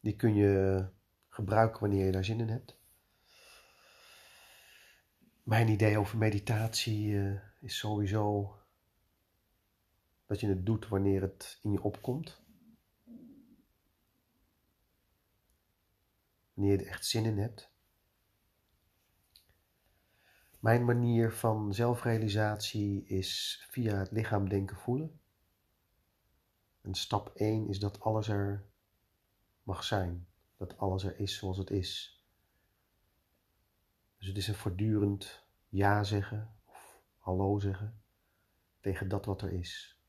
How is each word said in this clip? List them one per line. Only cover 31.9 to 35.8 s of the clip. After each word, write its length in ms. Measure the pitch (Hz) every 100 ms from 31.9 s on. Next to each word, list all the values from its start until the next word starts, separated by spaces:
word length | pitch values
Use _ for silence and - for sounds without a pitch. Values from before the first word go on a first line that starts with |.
| - - _ _ _ _ _ _ _ _ _ _ _ _ _ _ _ _ _ _ _ _ _
Dus 80 | 98
het 100 | 98
is 120 | 95
een 60 |
voortdurend 920 | 101 - 90 107 107 101 101 - - _ _ _
ja 360 | 95